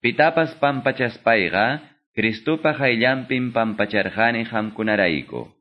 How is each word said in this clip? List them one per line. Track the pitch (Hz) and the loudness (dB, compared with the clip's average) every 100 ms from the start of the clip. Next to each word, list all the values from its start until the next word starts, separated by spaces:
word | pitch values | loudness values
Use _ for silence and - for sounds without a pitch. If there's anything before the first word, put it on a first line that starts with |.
Pitapas | 120 - 156 165 160 - | -2 2 2 4 -2 0
pampachaspayqa, | 143 135 135 127 120 - - 113 87 90 113 147 - _ _ | -2 0 -2 -2 -4 -2 2 2 2 2 0 -2 -10 _ _
Cristupa | - 110 107 - 156 156 131 | -2 -2 -2 -4 -2 -2 0
qayllanpin | 135 117 123 131 127 127 127 113 | 0 2 2 0 -2 -4 -2 -2
pampacharqani | 113 107 104 104 92 104 113 117 113 | -2 -2 -2 0 -2 0 0 0 -4
qamkunarayku. | 110 107 107 110 104 92 76 - 62 58 _ | -4 -6 -4 -2 2 2 0 -6 -12 -12 _